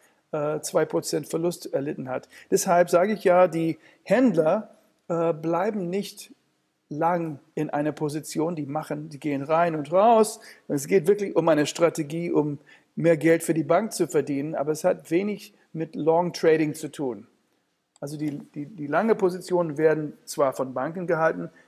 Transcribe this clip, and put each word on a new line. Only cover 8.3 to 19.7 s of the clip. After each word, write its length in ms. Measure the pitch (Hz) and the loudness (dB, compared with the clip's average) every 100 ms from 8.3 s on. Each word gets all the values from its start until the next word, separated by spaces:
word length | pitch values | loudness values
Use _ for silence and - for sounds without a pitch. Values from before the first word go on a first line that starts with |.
| 156 160 165 | -4 -4 -4
die 100 | 135 | -6
machen, 440 | 151 156 151 156 | -6 -6 -8 -10
die 100 | 143 | -8
gehen 240 | 151 139 | -4 -4
rein 320 | 139 160 170 156 | 0 2 2 0
und 160 | 143 | 0
raus. 480 | 180 220 226 214 - - - - | 4 6 6 4 -2 -16 -16 -6
Es 200 | 147 151 | -6 0
geht 200 | 190 156 | 2 4
wirklich 280 | 202 196 170 | 2 0 0
um 120 | 165 | 2
eine 160 | 151 147 | 4 2
Strategie, 640 | - 165 170 147 165 175 | 2 0 0 -6 -6 -2
um 280 | 151 151 143 _ _ _ - | 0 0 -4 _ _ _ -2
mehr 220 | 160 160 | 2 4
Geld 260 | 165 165 | 4 4
für 100 | 170 | 2
die 100 | 160 | -2
Bank 300 | 147 170 220 | 2 0 0
zu 140 | - 165 | -4 -2
verdienen, 480 | 151 135 139 151 160 | 0 0 -2 -4 -4
aber 160 | 143 | -4
es 120 | 151 | -2
hat 260 | 180 170 - | -2 -2 0
wenig 440 | 170 208 202 - _ _ | -2 0 -6 -12 _ _
mit 240 | 160 160 135 | -10 -8 -4
Long 380 | 151 165 180 | 2 2 2
Trading 400 | - 165 156 151 | 0 4 4 2
zu 180 | 156 147 | -4 -10
tun. 360 | - 135 104 113 _ _ _ _ _ _ _ | -8 -8 -8 -14 _ _ _ _ _ _ _
Also 180 | 143 147 | -12 -6
die, 200 | 151 143 | -6 -6
die, 280 | - 147 143 | -10 -12 -12
die 220 | 175 143 | -10 -4
lange 280 | 156 220 208 | 0 2 2
Positionen 640 | 190 180 - 175 170 | 2 -2 -2 -2 0